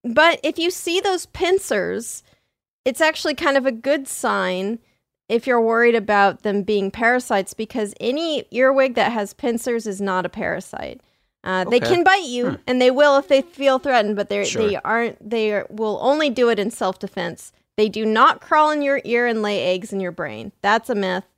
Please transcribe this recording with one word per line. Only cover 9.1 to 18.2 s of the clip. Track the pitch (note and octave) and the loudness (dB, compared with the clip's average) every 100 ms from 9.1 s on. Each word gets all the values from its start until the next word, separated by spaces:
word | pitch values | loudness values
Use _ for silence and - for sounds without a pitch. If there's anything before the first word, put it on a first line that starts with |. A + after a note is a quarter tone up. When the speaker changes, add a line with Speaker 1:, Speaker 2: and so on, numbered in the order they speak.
Speaker 1:
has | A#3 G3+ | 0 -6
pincers | - B3+ A#3 C4 A#3 A3 | -4 -4 -2 -4 -4 -4
is | F#3+ | -6
not | G3 F#3 F3+ | -2 -2 -4
a | |
parasite. | A3 - - - - C#2 - _ _ _ _ | -6 -6 -6 -8 -12 -12 -14 _ _ _ _
Uh, | - F#3 F#3 | -6 -4 0
they | A#3+ | 0
Speaker 2:
Okay. | A#3 | 2
Speaker 1:
can | F4+ | 2
bite | F4 G4 D#4 | 4 4 0
you, | B3 A#3+ | -4 -4
Speaker 2:
Hmm. | - - | -4 -2
Speaker 1:
and | B3+ | 2
they | B3+ | 4
will | C4 D4 C#4 | 6 6 4
if | C#4+ | 4
they | C4+ | 2
feel | C4 - C#4 C4 | 2 0 2 2
threatened, | C#4 B3 G#3 G3+ | 2 2 2 -2
but | G3+ | -2
they're, | G3+ G3+ | -2 -2
Speaker 2:
Sure. | A3+ G#3+ | 0 -2
Speaker 1:
they | F#3+ | -2
aren't, | - A3+ A#3 - G#3+ | -2 -2 -2 -8 -6
they | A3+ G#3+ | -2 0
are, | G#3 - | -2 -6
will | G#3+ A3 G3+ | -6 -4 0
only | A#3+ D4+ D4+ | 0 2 0
do | A#3 A#3+ | 2 2
it | G#3+ | 2
in | G#3 | -2
self-defense. | - F#3 F#3+ G3 - F3 - - _ _ - | -2 -6 -4 -10 -8 -8 -10 -20 _ _ 0
They | G#3+ | 0
do | G#3+ A3 | 0 0
not | A3 | 4